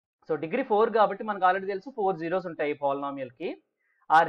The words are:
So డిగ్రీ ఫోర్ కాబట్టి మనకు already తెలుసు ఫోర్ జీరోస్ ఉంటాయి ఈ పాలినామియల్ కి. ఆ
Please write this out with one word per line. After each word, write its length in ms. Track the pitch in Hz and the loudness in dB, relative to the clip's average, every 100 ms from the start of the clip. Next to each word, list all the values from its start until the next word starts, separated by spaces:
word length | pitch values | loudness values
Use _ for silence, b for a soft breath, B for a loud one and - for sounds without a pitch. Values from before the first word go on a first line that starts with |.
| _ _ - | _ _ -6
So 80 | 151 | -4
డిగ్రీ 200 | 156 240 269 | -4 -4 0
ఫోర్ 200 | 208 226 220 | 2 4 4
కాబట్టి 260 | 196 196 220 | 2 0 -6
మనకు 160 | 202 185 | 0 2
already 200 | 190 190 | 2 -2
తెలుసు 180 | 196 277 240 | -6 -8 -2
ఫోర్ 180 | 190 165 | -2 -2
జీరోస్ 260 | 165 185 175 | -2 -4 -4
ఉంటాయి 200 | 160 147 | -4 -4
ఈ 40 | 143 | -2
పాలినామియల్ 500 | 139 139 143 139 123 - | -2 -2 -4 -8 -12 -10
కి. 100 | 185 370 _ _ _ _ - | -10 -10 _ _ _ _ 4
ఆ 40 | 160 | 4